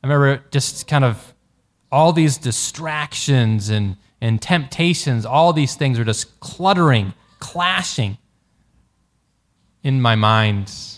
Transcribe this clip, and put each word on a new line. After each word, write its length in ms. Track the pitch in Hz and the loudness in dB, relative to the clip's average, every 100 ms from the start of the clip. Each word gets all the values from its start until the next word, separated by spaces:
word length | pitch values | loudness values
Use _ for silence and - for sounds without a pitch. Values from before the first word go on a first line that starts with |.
I 40 | 131 | 0
remember 360 | 143 139 139 _ | 2 4 2 _
just 360 | 143 - - - | -4 -4 -8 -2
kind 160 | 147 | 0
of 300 | 131 107 - _ _ _ _ _ _ | 2 0 -10 _ _ _ _ _ _
all 220 | 135 160 | 2 4
these 240 | 165 156 135 | 4 2 0
distractions 1300 | 123 113 - - 160 151 147 - - 135 113 110 104 | -4 -4 -6 -8 -8 -6 -6 -8 0 2 2 0 -2
and, 280 | 107 101 95 _ _ | -2 -2 -6 _ _
and 200 | 117 110 | -2 -2
temptations, 840 | - 175 135 - 170 170 - 117 113 | 0 -2 -2 -2 0 0 -2 -2 0
all 260 | 135 165 | 2 2
these 220 | 156 139 - | 2 -2 -2
things 220 | 139 117 | -2 0
were 80 | 113 | -2
just 340 | 107 - _ | -4 -6 _
cluttering, 760 | - - 185 190 165 120 95 - _ _ | -18 -4 0 2 4 4 0 -8 _ _
clashing 800 | - 170 175 185 175 - 107 104 _ _ _ _ _ _ _ _ _ _ _ _ _ _ _ _ | -14 -4 -2 -2 -4 -4 -4 -6 _ _ _ _ _ _ _ _ _ _ _ _ _ _ _ _
in 200 | 143 135 | -2 2
my 140 | 120 110 | 2 4
mind. 560 | 107 110 107 101 98 - - | 4 4 2 0 -4 -12 -16